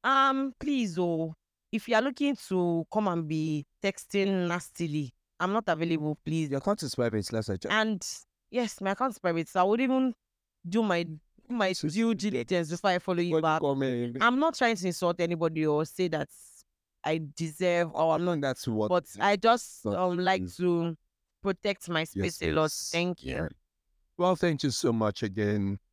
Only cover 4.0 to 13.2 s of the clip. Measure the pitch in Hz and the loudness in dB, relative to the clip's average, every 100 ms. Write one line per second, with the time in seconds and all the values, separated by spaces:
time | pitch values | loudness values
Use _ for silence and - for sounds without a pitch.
4 | - 202 196 196 175 175 - - 170 151 | -4 0 2 2 0 -2 -6 -6 -4 -2
5 | 139 _ _ _ 180 208 220 156 165 160 | -6 _ _ _ -2 0 0 -2 0 0
6 | 151 151 - 160 151 135 196 202 139 - | -2 -4 -4 -2 -2 -2 -2 -2 -4 -2
7 | 120 110 101 110 110 95 101 214 220 202 | 0 0 -2 -4 -2 -4 0 0 0 -2
8 | - - - _ _ 233 233 - 190 196 | -6 -12 -16 _ _ -4 -4 -4 -4 -2
9 | 262 214 185 165 160 190 185 226 262 262 | -4 -2 -2 -2 -2 2 4 4 2 2
10 | 262 - _ _ _ _ 175 202 220 175 | 0 -2 _ _ _ _ -2 0 2 0
11 | 170 156 _ _ _ 240 190 185 - 175 | -2 -10 _ _ _ 0 0 0 -2 0
12 | 226 220 208 127 117 180 160 170 202 180 | 0 2 -2 -2 0 -2 0 -2 0 0
13 | - 175 | 0 0